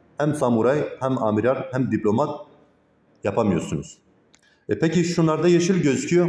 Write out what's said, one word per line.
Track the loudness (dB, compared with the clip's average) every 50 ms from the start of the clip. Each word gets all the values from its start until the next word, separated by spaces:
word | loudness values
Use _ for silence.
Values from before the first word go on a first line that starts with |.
| _ _ _ -4
hem | -2 -2 0
samuray, | 0 0 2 2 2 2 2 2 0 -2 -6 -8 -6
hem | -4 -4 -2 -2
amiral, | -2 0 0 2 2 0 0 -2 -4 -8 -4
hem | -4 -2 -2 -2
diplomat | -2 0 0 0 0 -2 -2 -4 -12 -14 -20 -20 _ _ _ _ _ _ _ _ _ _ _ _ _ -6
yapamıyorsunuz. | -4 0 0 0 2 0 0 -2 -4 -6 -8 -8 -10 -18 _ _ _ _ _ _ _ _ _ _ _ _ _ _ -6
E, | -4 -2
peki | 0 0 2 0 0
şunlarda | 0 0 0 2 2 2 2 2 4
yeşil | 4 4 4 2 0 2 2
gözüküyor. | 0 0 0 -2 0 2 2 2